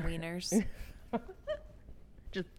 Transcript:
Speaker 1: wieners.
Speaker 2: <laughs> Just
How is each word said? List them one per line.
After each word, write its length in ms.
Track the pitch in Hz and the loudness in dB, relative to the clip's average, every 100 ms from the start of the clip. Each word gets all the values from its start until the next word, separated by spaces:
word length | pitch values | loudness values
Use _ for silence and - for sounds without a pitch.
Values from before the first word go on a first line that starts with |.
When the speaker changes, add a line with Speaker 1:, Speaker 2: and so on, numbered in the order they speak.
Speaker 1:
wieners. 600 | 165 165 165 175 - 214 185 - - - - | 2 2 0 0 6 6 6 0 -6 -10 -2
Speaker 2:
<laughs> 100 | 233 - - - 587 - - - - - - - | -2 -2 -6 -4 -4 -6 -12 -12 -12 -14 -12 -4
Just 160 | 190 175 | -2 -4